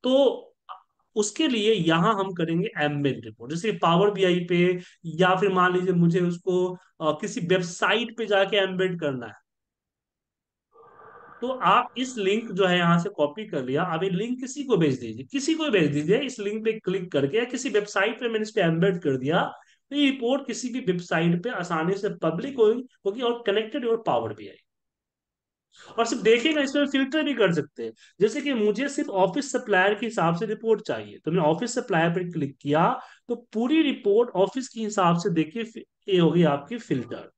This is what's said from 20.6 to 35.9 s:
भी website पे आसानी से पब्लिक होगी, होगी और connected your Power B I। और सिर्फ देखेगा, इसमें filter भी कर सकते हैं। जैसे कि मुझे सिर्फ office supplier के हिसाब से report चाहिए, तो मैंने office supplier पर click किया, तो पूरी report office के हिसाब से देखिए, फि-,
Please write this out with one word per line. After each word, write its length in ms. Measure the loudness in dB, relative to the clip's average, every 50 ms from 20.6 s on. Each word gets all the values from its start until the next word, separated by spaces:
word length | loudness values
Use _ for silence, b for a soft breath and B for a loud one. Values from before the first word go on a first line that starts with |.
| -8 -8
भी 120 | -8 -6
website 640 | -2 -2 -2 -2 -2 -2 -2 0 2 2 2 0 -2
पे 60 | -6
आसानी 440 | -6 -6 -6 -4 -4 -2 -2 -2 -2
से 140 | -2 -4 -6
पब्लिक 480 | -6 -2 -2 -2 -2 -2 -6 -8 0
होगी, 260 | 4 4 4 4 2 -4 B B B _
होगी 140 | -6 -4 -2
और 240 | -2 -2 -2 -2 -2 -2
connected 360 | -2 -2 -2 -4 -6 -6 -2
your 180 | -2 -2 -2 0 0
Power 240 | -2 0 -2 -4 -8
B 60 | -10
I। 160 | -14 -18 -18 _ _ _ _ _ _ _ _ _ _ _ _ _ _ _ _ _ _ _ _ _ _ _ B B B B B -2
और 80 | -2
सिर्फ 160 | 0 -2 2 4
देखेगा, 380 | 6 6 6 4 2 2 2
इसमें 260 | 0 0 2 0 0
filter 360 | 2 2 0 0 0 0 -2 0
भी 120 | 0 2
कर 180 | 2 2 2 2
सकते 320 | 0 -4 -6 _ -12 -12
हैं। 80 | -12 -12 b b b b _
जैसे 200 | 0 0 2 -2
कि 140 | -4 -2 -2
मुझे 340 | 0 2 0 0 0 -2 -4
सिर्फ 200 | -2 -4 -4 -2
office 440 | 2 2 2 2 2 -2 -4 -2 -4
supplier 420 | -6 -2 2 2 4 4 2 2
के 120 | 0 -4
हिसाब 300 | -6 -2 0 2 2 2
से 100 | 0 -2
report 360 | -4 -6 -6 0 0 0 0 0
चाहिए, 360 | -6 -6 -6 -6 -12 -16 -10
तो 120 | _ -2
मैंने 160 | 0 2 2
office 280 | 2 2 2 -2 -4 -4
supplier 360 | -6 -4 0 0 2 2 2
पर 200 | 0 -2 -4 -4
click 260 | -4 -4 -6 -6 -8 _
किया, 400 | _ 0 2 4 4 2 2 B B B B B B -8
तो 60 | -8
पूरी 480 | -8 -8 _ -4 -4 0 2 2 2 2
report 480 | 2 -2 -2 0 2 4 4 4 2
office 380 | 2 0 0 0 0 -8 -10 -8
के 120 | -8 -6
हिसाब 380 | -6 -4 0 2 4 4 4 2
से 120 | 0 0
देखिए, 340 | 0 0 0 -2 -2 -8 -8
फि-, 440 | -8 -10 -18 -18 _